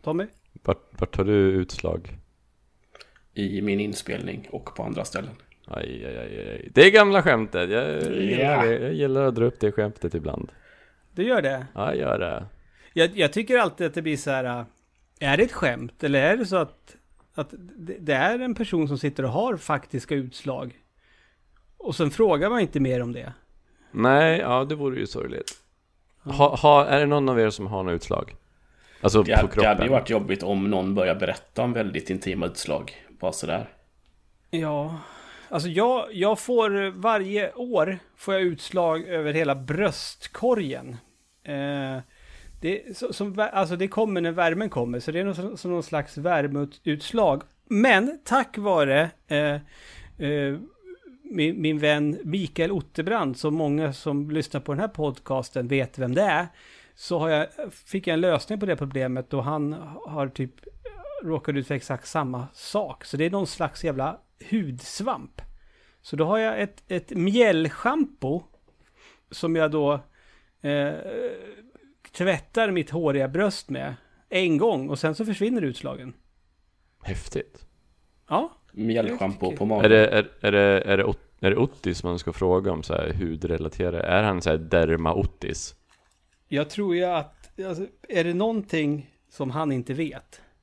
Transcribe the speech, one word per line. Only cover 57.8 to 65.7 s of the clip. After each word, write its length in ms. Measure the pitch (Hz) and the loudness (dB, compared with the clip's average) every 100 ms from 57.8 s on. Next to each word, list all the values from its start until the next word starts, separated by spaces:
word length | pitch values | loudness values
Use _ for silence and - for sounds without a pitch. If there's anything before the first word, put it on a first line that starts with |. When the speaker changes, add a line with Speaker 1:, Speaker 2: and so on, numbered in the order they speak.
| - 196 180 | -8 -6 -2
Speaker 1:
jag 60 | |
en 80 | 160 | 2
lösning 380 | 180 160 - 208 | 2 2 -2 -6
på 60 | 196 | -2
det 100 | 156 | -2
problemet, 580 | 139 135 131 127 127 | -2 -4 -2 -4 -4
och 100 | 139 | -4
han 300 | 127 151 147 156 156 151 - | -2 -2 -2 -6 -12 -16 -10
har 220 | 151 139 | -6 -6
typ 240 | - 131 - - - 466 415 453 571 | -4 -8 -8 -20 -18 -18 -16 -12 -10
råkat 320 | 175 156 151 139 | -4 -4 -2 -4
ut 120 | 127 | -2
för 80 | 139 | -6
exakt 320 | - 127 - | -6 -10 -6
samma 400 | 160 135 127 127 | -4 -4 -6 -10
sak. 520 | - - 202 185 123 - | -14 -6 -6 -6 -10 -10
Så 120 | 143 | -2
det 80 | 160 | -2
är 40 | |
någon 180 | 196 185 | 0 -4
slags 360 | - 151 - | -4 -6 -4
jävla 340 | 165 135 135 - _ _ - | -6 -2 -4 -6 _ _ -4
hudsvamp. 920 | 220 165 123 - - 220 233 226 - - - - | -4 -2 -8 -12 -8 -4 -4 -8 -18 -18 -20 -20